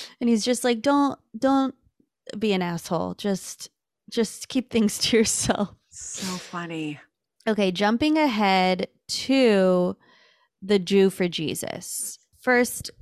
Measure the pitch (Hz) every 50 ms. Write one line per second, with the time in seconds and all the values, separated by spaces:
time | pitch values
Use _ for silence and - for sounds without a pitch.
0 | - - - - 247 233 233 214 196 247 247 - - 247 240 220 - 285 285 285
1 | 285 277 - - _ _ - 220 262 269 269 269 269 262 - _ _ _ _ _
2 | _ _ _ _ _ - - 214 214 214 196 185 180 175 170 170 - - 175 165
3 | 180 180 185 - - 208 196 180 - - - - - - _ _ _ _ _ _
4 | _ - - 233 220 - - - - - - 262 - - - 233 214 208 - -
5 | - - - 220 226 - - - - - - - 202 - - _ _ _ - -
6 | - - - - 202 185 180 180 - - - 175 170 165 170 160 156 151 147 -
7 | - _ _ _ _ _ _ _ - 220 214 208 202 185 180 180 208 208 226 233
8 | 311 302 311 311 302 285 220 214 214 196 190 185 185 185 185 180 196 - _ _
9 | _ - - - - - 269 269 262 233 208 196 190 185 185 180 180 180 196 _
10 | _ _ _ _ _ _ _ _ _ _ _ - - 190 208 196 175 165 190 196
11 | 190 190 185 - 185 175 160 - 160 127 - - - - - - - - - -
12 | - - - - _ _ _ _ - 254 247 240 247 - - - - - - -